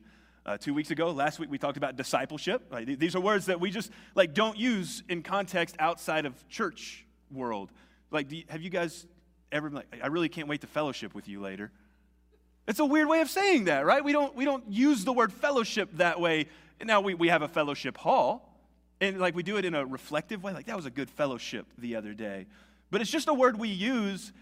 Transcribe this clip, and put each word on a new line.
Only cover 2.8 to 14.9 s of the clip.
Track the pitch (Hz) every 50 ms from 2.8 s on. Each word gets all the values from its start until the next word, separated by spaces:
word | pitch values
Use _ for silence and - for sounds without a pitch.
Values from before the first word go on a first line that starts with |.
| 113
th-, | 131 139
these | 131 160 175 170
are | 185
words | 180 208 214 202 -
that | 190 185 170
we | 180 202
just, | 180 226 - - - - - - -
like, | 190 185 160 139
don't | 202 220 220 208
use | 208 240 254 226 190 170 - - - - -
in | 180 170 147
context | - 190 202 196 - 190 175 170 165 -
outside | - 156 165 170 - - - 160 156 147
of | 139 123 - -
church | - - - 220 170 - - - - - - - _ _ _ _ - 139
world. | 131 127 120 110 101 98 90 - - - _ _ _ _ -
Like, | - 151 143 135
do | 151
you, | 165 165
have | - 156 160
you | 165 190
guys | 170 175 170 160 - - - - _ _ _ _ _ _ _ -
ever | 147 151 151 147
been | 143
like, | 131 - - 117 120
"I | 123
really | 135 156 175 165 151
can't | - 165 151
wait | 147 147 135
to | -
fellowship | - - 147 156 139 120 - 113 95 -
with | 101 -
you | 104 98 98
later"? | 98 95 95 98 104 101 - _ _ _ _ _ _ _ _ _ _ _ _ _ _ _ _ _ _
It's | - 208 -
a | 302
weird | 269 294 311 302 294
way | 320 330
of | 320 -
saying | - 370 403 392 359 262 196
that, | 175 147 135 143
right? | 175 247 277 285
We | 285 285
don't, | 294 285 269 -
we | 247 277
don't | 285 269 262 226 214
use | 196 226 262 302